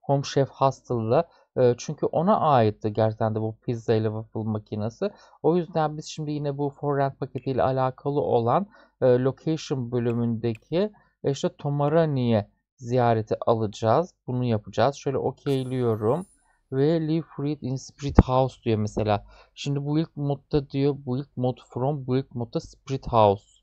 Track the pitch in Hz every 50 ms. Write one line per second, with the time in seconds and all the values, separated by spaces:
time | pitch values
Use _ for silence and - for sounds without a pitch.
0 | - - 139 139 139 - - 143 139 135 - - 139 135 127 - _ - 127 117
1 | 110 110 120 156 170 _ _ _ _ _ _ 123 127 123 120 117 - - 151 -
2 | - - - - 160 196 220 - - 156 143 123 113 107 104 _ - 107 107 113
3 | 110 110 110 - 117 110 110 110 110 110 110 _ _ - 123 117 113 - 113 110
4 | 110 110 107 110 110 - _ 113 110 110 107 107 107 _ 107 107 104 117 - -
5 | 190 208 202 - - - - _ - 151 165 180 170 - 170 165 156 156 151 151
6 | - - - - 156 147 151 147 147 143 139 139 143 143 143 - - 143 143 139
7 | 139 139 139 _ - - _ 139 - 139 131 117 82 127 131 131 131 131 127 -
8 | - 143 143 147 - - 123 120 113 117 131 170 196 - _ - - _ _ _
9 | 135 127 123 123 127 135 131 - - 160 160 151 - - 151 131 123 117 123 123
10 | 117 120 117 120 120 117 117 110 110 117 113 - _ _ 151 170 202 214 208 _
11 | _ _ _ _ - 151 139 - - 175 - _ - 147 143 143 143 147 151 170
12 | 165 156 143 131 123 117 113 104 101 - _ _ _ _ _ _ 127 120 120 127
13 | 120 120 117 110 107 - - - - - 117 113 113 101 104 - 113 110 117 147
14 | 175 - _ _ _ - 127 123 123 123 113 104 - - 104 - 110 139 139 -
15 | - 143 131 - - - - _ _ 147 139 135 131 127 127 127 123 117 113 107
16 | 107 107 131 170 190 _ _ _ _ _ _ _ _ _ 131 135 139 151 165 165
17 | 160 151 160 165 151 _ - - 143 147 151 143 - 123 131 131 - - _ -
18 | 143 139 - - - 131 127 127 131 127 - - _ 117 110 107 107 104 - -
19 | 107 107 104 101 - - - - - _ _ - - 147 139 143 143 143 151 156
20 | 165 - _ 147 143 143 143 - _ _ - 151 139 - - 139 139 143 139 139
21 | 143 131 123 135 143 _ _ - 123 127 123 - - _ - 120 123 139 156 139
22 | 131 123 127 131 135 _ - 120 120 - - 165 - - - _ _ - 135 135
23 | - - 123 117 107 101 98 98 _ _ _ _